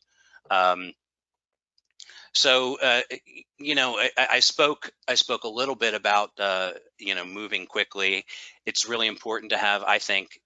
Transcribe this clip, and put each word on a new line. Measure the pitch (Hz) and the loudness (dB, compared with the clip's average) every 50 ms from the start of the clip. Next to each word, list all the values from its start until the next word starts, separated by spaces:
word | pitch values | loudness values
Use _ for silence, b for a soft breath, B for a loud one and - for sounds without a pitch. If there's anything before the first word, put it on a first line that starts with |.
| b b b b b b b b b - | b b b b b b b b b 0
Um, | 98 95 92 92 90 90 90 90 - _ _ _ _ _ _ _ _ _ _ _ _ _ _ _ _ _ _ _ _ B B B B B B B B | 2 4 4 4 2 0 -4 -10 -14 _ _ _ _ _ _ _ _ _ _ _ _ _ _ _ _ _ _ _ _ B B B B B B B B
so, | - - 139 127 127 127 127 131 - | 2 4 4 4 4 2 0 -2 0
uh, | 135 131 120 123 131 - 127 123 - - 127 - - _ _ - | 2 2 2 2 0 -4 -8 -14 -14 -18 -20 -20 -20 _ _ -10
you | 139 151 147 | -6 -2 0
know, | 139 131 127 123 | 0 0 0 0
I, | 104 117 127 - | 0 0 0 2
I, | 131 131 - 117 | 0 2 2 4
I | 127 | 4
spoke, | 120 - - - 151 147 151 - - - - _ _ - | 4 2 4 4 2 2 2 -2 -8 -14 -16 _ _ 0
I | 127 | 0
spoke | 117 - - 120 110 - | 2 2 0 -2 -4 -4
a | 117 | -6
little | 107 120 131 139 135 | -4 -2 -2 -2 -2
bit | 113 117 113 107 | 0 0 0 0
about, | 104 - 107 104 104 104 - _ - | 0 2 2 4 2 2 0 _ -4
uh, | 101 98 95 92 92 90 87 - - _ _ - | -2 0 0 0 -2 -4 -6 -10 -16 _ _ -10
you | - 98 95 | -6 -6 -4
know, | 90 90 | -4 -6
moving | 92 95 101 107 98 107 95 92 | -8 -10 -10 -6 -6 -6 -6 -6
quickly. | - - 107 98 - - 98 98 95 95 98 101 B B B B B B B B | -4 -4 -4 -4 -2 -2 -2 0 0 0 -2 -4 B B B B B B B B
It's | 113 107 - - 110 | -6 -4 -4 -2 -2
really | 120 113 113 110 | -2 -2 -2 -2
important | 104 - - 113 110 110 107 107 | -2 -4 -6 -6 -6 -6 -4 -2
to | 110 98 | -2 0
have, | 107 104 101 101 98 | 2 2 0 0 2
I | 98 101 104 | 2 0 2
think, | - - 101 98 92 - - - _ | 2 0 -2 -2 -2 -4 -12 -20 _